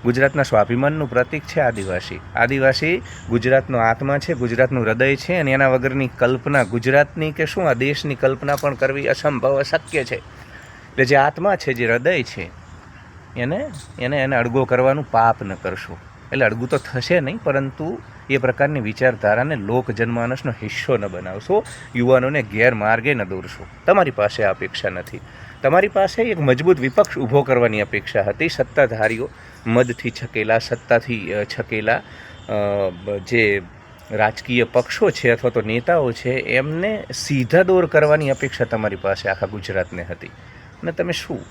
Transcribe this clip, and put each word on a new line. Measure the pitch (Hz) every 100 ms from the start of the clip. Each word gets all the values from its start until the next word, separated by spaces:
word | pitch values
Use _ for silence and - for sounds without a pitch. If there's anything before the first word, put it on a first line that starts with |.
ગુજરાતના | 117 120 139 143
સ્વાભિમાનનું | 135 110 101 120 139 156 143
પ્રતીક | 117 123 156
છે | - -
આદિવાસી. | 131 110 95 90 - 85 - -
આદિવાસી | 117 135 135 131 156 175 - - -
ગુજરાતનો | 117 120 135 - 127
આત્મા | 113 117 139 143
છે, | -
ગુજરાતનું | 151 120 117 127 127
હૃદય | 113 110 135 135
છે | -
અને | 180 143
એના | 135 135
વગરની | 131 131 131 131
કલ્પના | - 123 127 131 143
ગુજરાતની | 110 120 117 139 147 - 156
કે | 147 156
શું | - 175
આ |
દેશની | 120 135 143 147 135
કલ્પના | 135 135 143 143
પણ | 143
કરવી | 135 135 139 139
અસંભવ, | 135 151 135 131 139
અશક્ય | 143 165 - 156
છે. | 123 101
એટલે | - - - - - - - - 127
જે | 139
આત્મા | 139 151 190 190
છે, | -
જે | 120 117
હૃદય | 117 135 180
છે, | 120 - 82 - - - - - - - - 123
એને, | 123 180 294 165 - -
એને, | 123 143
એને | 135 131
અડગો | 120 123 127
કરવાનું | 127 131 139 143
પાપ | 113 117 113
ન | 101 92
કરશો. | 92 92 - 87 - - -
એટલે | 135 117
અડગું | 110 127
તો | 143
થશે | - 131 - 175
નહીં, | 135 214
પરંતુ | - 139 135 131 156 214 - - -
એ | 135
પ્રકારની | 127 123 143 151
વિચારધારાને | 107 107 127 110 104 107 139 147
લોક | 101 123 123
જનમાનસનો | 107 117 120 117 131 135 110
હિસ્સો | 107 - - 123
ન | 101
બનાવશો, | 90 92 95 - 202 220 - - 123
યુવાનોને | 120 131 127 147
ગેરમાર્ગે | 113 104 120 113 104 113 120
ન | 135
દોરશો. | 95 92 90 - - - -
તમારી | 185 165
પાસે | 117 104 -
આ | 104
અપેક્ષા | 95 95 - 101
નથી. | 92 87 - - - - -
તમારી | 135 165 202
પાસે | 196 190 -
એક | 233 190
મજબૂત | 139 127 160 170
વિપક્ષ | 131 - - -
ઊભો | 127 143
કરવાની | 135 127 120 107
અપેક્ષા | 101 107 - 107
હતી. | 98 104 160
સત્તાધારીઓ, | - 131 - 131 110 107 113 135 - - - 117
મદથી | 117 123 117 117
છકેલા, | - 123 113 107 113
સત્તાથી, | - 120 - 120 120 117 87
અ, | 101
છકેલા, | 104 - 113 110 107 123 - - - - -
અ, | 107 104 101 95 87 95
બ-, | 101
જે | 92 120 110 101 87 - - - -
રાજકીય | 107 107 110 - 123
પક્ષો | 113 123 123 - 202
છે | - 123
અથવા | 117 123
તો | 117
નેતાઓ | 107 113 120 170 135
છે, | 117 123
એમને | 131 - 120 139 160 196 214 -
સીધા | 131 - 139 123 165
દોર | 185 185 170
કરવાની | 160 147 151 143
અપેક્ષા | 135 139 - 117
તમારી | 113 107 98
પાસે | 98 98 101
આખા | 95 95
ગુજરાતને | 104 95 95 90 90
હતી. | 85 85 87 - - - - -
અને | 170
તમે | 165 175
શું | 170 - 151 -